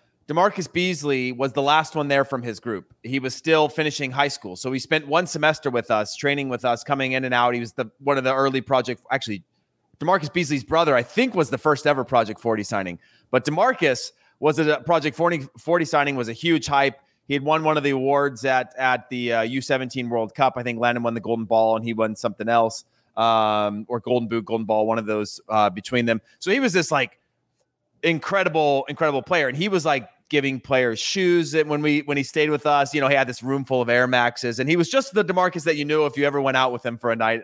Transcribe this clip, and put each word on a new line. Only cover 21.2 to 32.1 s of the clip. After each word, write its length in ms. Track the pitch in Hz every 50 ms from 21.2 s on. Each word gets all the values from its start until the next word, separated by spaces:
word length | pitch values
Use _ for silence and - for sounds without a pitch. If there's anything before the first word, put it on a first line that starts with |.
Golden 260 | 90 113 117 113 113
Ball 300 | 110 113 110 113 110 113
and 80 | 113 117
he 100 | 117 113
won 220 | 110 110 110 104
something 320 | - - 113 95 - 107 113
else, 360 | 117 117 113 113 - - - _ _ _ _ _ _
um, 680 | 107 113 117 113 110 107 107 107 104 104 104 104 104 107 -
or 120 | 123 117
Golden 280 | - 131 127 123 117 101
Boot, 160 | 117 117 101
Golden 220 | - 113 113 110
Ball, 180 | 98 110 110 107
one 140 | 110 113 113
of 80 | 107
those, 340 | 107 107 107 104 - - - - -
uh, 220 | 110 107 104 101
between 360 | 90 104 - - 131 120 117
them. 140 | 117 113 110 - _ _ _
So 100 | - 185
he 80 | 208 277
was 140 | 269 214
this, 180 | 170 185 156 -
like, 300 | 156 139 127 - - _ _ _ _ _ _ _ _ _ _ _ _ _ _ _ _ _
incredible, 840 | - 170 165 156 - - 196 196 185 180 156 160 151 147 139 135 135 -
incredible 340 | 139 - 165 151 143 -
player. 240 | - - 180 165 143
And 100 | 127 127
he 120 | 151 190 208
was, 160 | 196 175 143
like, 240 | 160 143 135 104 - _ _ _ -
giving 300 | 151 147 135 139 135 120
players 400 | - - 135 127 127 120 113 -
shoes. 560 | - - - 196 185 175 175 170 160 139 147
And 160 | 160 151 151
when 100 | 147 147
we, 200 | 151 151 147 151
when 160 | 143 147